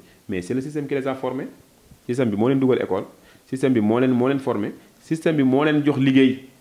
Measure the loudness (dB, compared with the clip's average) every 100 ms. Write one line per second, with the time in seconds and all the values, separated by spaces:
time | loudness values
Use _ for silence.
0 | -20 _ -10 -8 -6 -6 -6 -8 -6 -4
1 | -4 -6 -6 -8 -10 -16 _ _ _ -14
2 | -6 -2 -2 0 2 2 2 2 0 -4
3 | -6 -16 -20 -20 _ -2 0 2 2 2
4 | 2 2 0 0 -2 -4 -6 -10 -20 _
5 | -8 -4 0 2 2 2 2 2 2 2
6 | 4 4 4 2 -10 -20